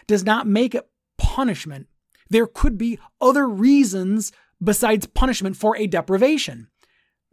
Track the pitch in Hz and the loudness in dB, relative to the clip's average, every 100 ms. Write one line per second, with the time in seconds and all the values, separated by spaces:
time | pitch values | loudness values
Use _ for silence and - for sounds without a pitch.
0 | - 208 190 220 214 208 247 233 - _ | -2 -2 0 -2 0 0 0 -4 -10 _
1 | _ - - - 254 165 156 135 135 _ | _ -2 -2 0 -4 -4 -10 -16 -20 _
2 | _ _ - 226 233 - 294 208 233 233 | _ _ -2 0 0 0 0 0 -4 -6
3 | - - 254 277 262 196 240 285 240 190 | -12 -2 2 2 0 2 4 6 4 0
4 | 185 214 202 - _ - 185 202 226 220 | -2 -2 -4 -12 _ -6 -2 0 2 0
5 | - - 247 - 190 - 214 220 214 170 | -2 0 0 0 -4 -2 -2 0 -2 -4
6 | 160 190 262 311 - 117 113 _ _ _ | -2 2 2 0 -4 -12 -20 _ _ _
7 | _ _ _ | _ _ _